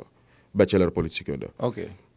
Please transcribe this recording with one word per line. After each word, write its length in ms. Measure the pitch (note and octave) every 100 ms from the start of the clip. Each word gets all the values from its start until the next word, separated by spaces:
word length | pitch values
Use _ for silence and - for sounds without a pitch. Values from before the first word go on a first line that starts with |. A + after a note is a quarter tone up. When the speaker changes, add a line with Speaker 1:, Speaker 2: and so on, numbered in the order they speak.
| - _ _ _ _
Speaker 1:
bachelor 400 | G2+ F#2+ G2 F2
politiekunde. 560 | F2+ D#2+ - F2+ C#2+ - -
Speaker 2:
Oké. 320 | A#2+ - - F#2+ _